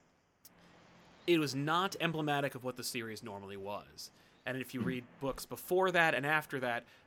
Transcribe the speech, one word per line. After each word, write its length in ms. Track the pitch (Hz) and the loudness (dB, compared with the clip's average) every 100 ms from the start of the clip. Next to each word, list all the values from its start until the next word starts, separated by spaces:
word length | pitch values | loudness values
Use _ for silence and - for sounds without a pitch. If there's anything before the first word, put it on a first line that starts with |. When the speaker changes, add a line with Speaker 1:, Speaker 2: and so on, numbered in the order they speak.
| _ _ _ _ - _ - - - - - - - | _ _ _ _ -20 _ -20 -20 -20 -20 -20 -4 2
Speaker 1:
it 120 | 170 | 4
was 160 | 147 | 4
not 420 | 131 147 165 190 - | 0 0 2 0 0
emblematic 540 | 165 156 151 143 139 | -2 0 0 0 0
of 100 | 131 | -4
what 120 | 127 123 | -8 -6
the 80 | |
series 380 | 117 127 113 107 | -6 -6 -6 -8
normally 360 | 110 101 98 98 | -10 -10 -10 -10
was. 520 | 98 101 69 - - - - _ - | -6 -8 -10 -16 -18 -18 -20 _ -8
And 100 | 131 | -6
if 160 | 127 | -6
you 80 | 127 | -4
Speaker 2:
Hmm. 60 | 120 | -4
Speaker 1:
read 180 | 127 120 - | -4 -8 -8
books 240 | 135 123 | -6 -6
before 460 | - - - 180 185 | -8 -10 0 4 6
that 240 | 175 165 | 6 6
and 100 | 131 | 4
after 340 | 143 156 - 139 | 2 0 0 -2
that, 240 | 123 117 - - | 0 -2 -6 -16